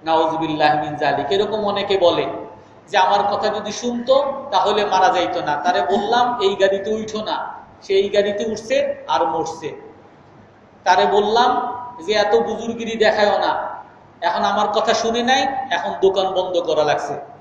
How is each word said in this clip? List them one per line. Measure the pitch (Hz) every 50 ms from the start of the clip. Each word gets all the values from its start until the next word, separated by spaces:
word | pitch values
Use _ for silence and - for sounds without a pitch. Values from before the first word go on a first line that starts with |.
| 156
নাউজুবিল্লাহ | 160 160 160 165 160 160 156 160 156 151 151 151 147 - 151
মিন | 156 156 147
যালিক। | - 156 170 - - - -
এরকম | 196 196 208 202 214 214 202
অনেকে | 202 202 202 196 - 196
বলে | 185 175 170 160 151 139 117 - - - - - - - - - - -
যে, | - -
"আমার | 196 185 185 202 208 208 202
কথা | 202 202 214
যদি | 214 214 214 196 214
শুনতো, | 208 - 240 240 240 240 233 254 262 285 285 - - - - -
তাহলে | - 190 226 202 208 208 202
মারা | 175 190 180 185 180
যাইত | 175 180 170 160 -
না। | 170 151 151 147
তারে | 143 - 180 180 202
বললাম | - - 196 226 208 220 233 240 240 247 240 -
এই | 196 196 202
গাড়িতে | 180 190 190 196 190 196 214 220
উঠো | 220 214 - - 214 214
না, | 175 151 127 - - - - - - - -
সে | - - 196
এই | 196 202 202
গাড়িতে | 208 208 196 208 202 - 233 220
উঠছে | 214 - - - 262 277 285 277 - - -
আর | - 156 165 165
মরছে। | 165 165 160 151 147 160 - 165 139 - - - - - - - - - - - - - - - - - - - - - - -
তারে | 185 180 196 202
বললাম | 190 190 208 208 208 220 233 247 254 - - - - - - - - - - -
যে, | 196 214
'এত | 208 202 - 233
বুজুর্গিরি | 226 208 220 220 233 233 233 - - 226 220 226
দেখায়ও | - 214 202 - 214 208 202 196 -
না, | - 156 - - - - - - - - - - - - - -
এখন | - 185 190 208 202
আমার | 202 202 208 208
কথা | 196 - 220 214 226 220
শুনে | 226 226 226 226 240 233
নাই, | 247 262 277 - - - - - -
এখন | 175 - 196 202 - -
দোকান | 190 190 190 196 185
বন্ধ | 190 - 185 185 185 180 170
করা | 170 165 156 151 147
লাগছে।' | 147 131 - - - 143 - - - - -